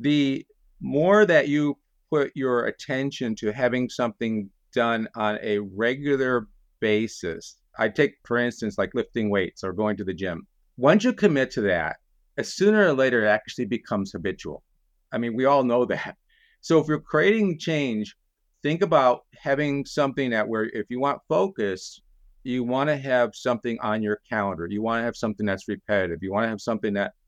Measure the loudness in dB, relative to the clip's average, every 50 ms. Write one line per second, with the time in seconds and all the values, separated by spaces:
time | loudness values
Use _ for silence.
0 | 0 0 2 2 2 0 -2 -4 -8 _ _ _ _ _ _ -10 -8 -2 0 2
1 | 4 4 6 6 6 6 6 4 4 4 2 2 2 0 -2 _ _ _ _ _
2 | _ -2 0 0 0 0 -2 -4 -2 0 0 0 0 -2 -4 -6 -8 -6 -4 -2
3 | -2 -4 -4 -4 -4 -4 -4 -2 -2 -4 -2 2 0 0 2 0 -2 -4 -2 -2
4 | -2 -2 -2 -4 -4 -4 -4 -4 -6 -8 _ _ _ _ -2 0 0 2 0 -2
5 | -4 -6 -6 -2 -2 -2 -2 -2 -2 -2 -2 -2 -2 -6 -4 -2 0 0 0 -2
6 | 0 0 0 2 2 0 0 0 -2 -4 _ _ _ _ _ -4 0 2 2 2
7 | 0 -2 -6 -8 -6 -6 -6 -8 -12 -18 -20 _ _ _ -4 -2 -2 -2 2 2
8 | 0 0 0 _ _ -2 0 0 0 -2 -4 -4 -6 -6 -2 -2 -4 -2 -2 -4
9 | -6 -4 -4 -2 -2 0 2 0 0 -2 _ -8 -8 -6 -4 -2 -2 -2 -2 -2
10 | -4 -6 -6 -6 -6 -6 -6 -8 -12 _ _ _ _ _ _ 2 4 4 6 6
11 | 4 2 0 2 2 2 4 2 0 -2 -2 -2 0 2 2 2 0 -4 -6 _
12 | _ _ _ _ _ _ -8 -8 -8 -6 -2 2 4 4 6 6 4 4 4 4
13 | 2 4 4 4 4 4 2 2 0 -6 -6 -6 -4 -2 -4 -6 _ -4 -4 -2
14 | -4 -4 -8 -6 -6 -6 -6 -6 -10 -12 -12 -12 _ _ _ _ _ _ _ _
15 | _ -8 -6 -6 -4 -4 -2 0 2 4 4 4 4 4 2 2 2 2 0 -4
16 | -4 -10 -14 _ _ _ _ _ _ _ _ _ 0 4 4 4 4 4 -2 -4
17 | -2 -2 0 2 4 4 4 4 2 0 -2 -4 -4 -4 -2 -2 -2 -2 -2 -4
18 | -6 -8 -12 _ _ _ _ _ _ _ _ _ -2 -2 0 0 0 4 4 4
19 | 6 4 2 2 _ _ _ -10 -2 -2 0 0 0 -2 -2 -2 -4 -4 -2 0
20 | 0 0 0 -2 -2 0 0 0 0 0 -2 -2 -2 -2 -4 -8 -8 -6 -4 -2
21 | -2 -2 -2 -4 _ -2 0 0 0 0 -2 -4 -4 -4 -4 -6 -10 -16 -18 -20
22 | _ _ _ _ _ -20 _ _ -8 -4 -4 -2 -2 -2 0 0 0 0 -2 -2
23 | -2 0 2 2 2 2 -2 -4 -2 -2 -2 -2 -2 -6 -6 -4 -2 -2 -2 -2
24 | 0 -2 -2 -4 _ -6 -4 -2 -2 -2 -2 -4 -6 -6 -4 -4 -2 -2 -2 -2
25 | -2 -4 -4 -4 -4 -4 -4 -2 -2 -2 -2 -4 -4 -8 -8 -6 -2 0 0 2
26 | 2 0 -4 -6 -6 -2 -2 0 0 -2 -4 -6 -4 -4 -4 -2 -2 -2 -2 -2
27 | -2 -4 _ _ _